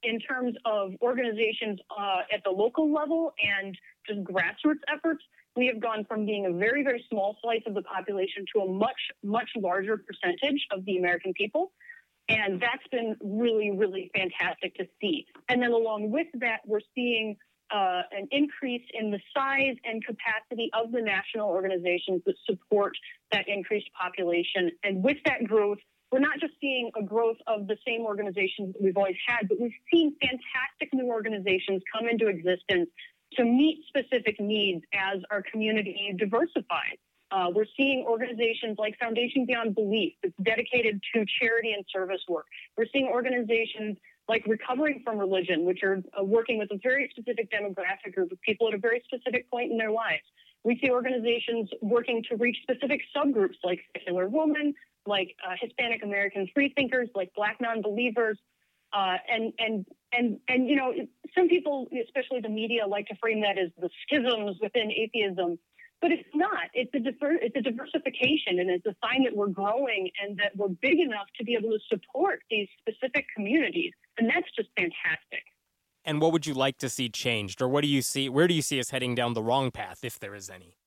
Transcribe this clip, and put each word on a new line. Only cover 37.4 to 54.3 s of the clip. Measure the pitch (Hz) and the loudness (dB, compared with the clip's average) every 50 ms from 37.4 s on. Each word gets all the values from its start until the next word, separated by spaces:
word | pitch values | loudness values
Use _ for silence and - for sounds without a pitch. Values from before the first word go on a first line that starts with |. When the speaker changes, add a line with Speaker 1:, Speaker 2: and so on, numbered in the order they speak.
| 180 175 175 | 0 2 2
Speaker 1:
we're | 208 214 214 - - | 2 0 0 0 0
seeing | 277 269 269 254 247 | 2 2 2 0 2
organizations | 233 233 226 247 247 240 220 240 226 226 226 - 226 214 202 | 0 0 0 0 -4 -2 0 0 0 0 0 -4 -4 -2 -2
like | 214 214 214 - | -2 -4 -2 -4
Foundation | 247 233 226 220 240 247 - 277 254 | -4 -2 0 0 0 2 2 2 2
Beyond | 240 254 233 226 226 196 | 2 0 0 0 0 0
Belief | 208 220 202 208 226 202 - - _ | 0 2 2 2 2 0 0 -4 _
that's | - 185 - - 190 | -6 -6 -4 0 0
dedicated | 226 226 220 240 - - 247 233 226 214 202 - - - | 0 2 2 0 0 0 2 2 2 0 0 -6 -2 0
to | 233 214 202 - - | 0 0 0 0 0
charity | 262 233 226 233 220 226 | 2 2 2 2 0 0
and | 214 208 196 - | -2 -4 -6 -6
service | - 196 185 180 196 180 - - | -4 -4 -2 -2 -4 -6 -4 -4
work. | 175 160 151 _ - - - - _ - | -4 -4 -4 _ -18 -20 -20 -12 _ -2
We're | 226 220 | -2 0
seeing | - 277 269 254 | 2 0 2 2
organizations | 226 247 247 254 254 247 240 208 233 226 226 220 - 220 214 214 202 - _ - _ _ _ - | 0 0 0 0 0 0 2 2 2 2 2 -2 -4 -6 -6 -6 -6 -8 _ -20 _ _ _ 0
like | 226 226 214 | 0 0 2
Recovering | 208 226 214 - - 254 254 311 302 285 269 - | 2 0 0 0 -4 0 2 2 0 0 -2 -2
from | - 220 208 | -4 -2 0
Religion, | 202 190 190 185 180 175 185 156 170 | 0 2 2 2 2 2 0 2 2
which | 180 185 185 - | 2 0 2 2
are, | 196 190 190 185 - - 202 | 0 0 0 -2 -6 -4 -4
uh, | 196 | 0
working | 196 208 226 226 - 247 214 | 4 4 4 4 2 0 -2
with | 208 202 | -2 -4
a | 208 196 - | -6 -2 0
very | 254 254 277 277 277 | 2 2 2 0 -2
specific | - - 220 247 247 226 226 196 | -6 -10 -6 -6 -4 -4 -4 -2
demographic | 226 208 202 202 190 196 185 180 196 - - 202 185 | -2 -4 -4 -4 -4 -4 -4 -4 -4 -4 -6 -8 -2
group | 196 185 170 | -2 -2 -2
of | 185 - | -2 -8
people | _ - 214 - 226 220 | _ -2 0 2 2 2
at | 208 | 2
a | 202 | 0
very | 196 233 226 247 247 | 0 0 0 0 -2
specific | _ - 247 - 254 220 247 240 _ | _ -8 -4 -4 -2 -2 -2 -4 _
point | - 240 247 - | -4 -4 -2 0
in | 233 226 | 0 0
their | 220 214 | 0 0
lives. | 214 226 226 208 - - - _ _ _ - - _ _ _ | 0 0 0 0 -2 -4 -4 _ _ _ -20 -20 _ _ _
We | 220 240 240 | 0 0 2
see | - 269 | 2 2
organizations | 247 240 240 254 254 247 220 240 233 240 - - 233 233 220 196 - - | 2 2 2 0 0 0 2 2 0 0 0 -2 -2 -2 -2 -4 -6 -6
working | - 202 233 233 233 - 247 226 226 - | -2 2 2 2 2 2 -2 -2 -2 -2
to | 240 214 | -2 0
reach | 233 240 226 - | 2 0 0 -2
specific | - - 254 247 285 262 294 - - - - | -4 -4 -4 -2 0 -2 -2 -2 -4 -4 -2
subgroups | 294 294 285 269 226 196 180 - - - | 0 2 2 4 4 2 2 0 -2 -2
like | 180 180 175 - _ _ 180 | -2 -2 -2 -6 _ _ -10
secular | - - 175 180 180 | -6 -4 0 0 0
women, | 190 | 0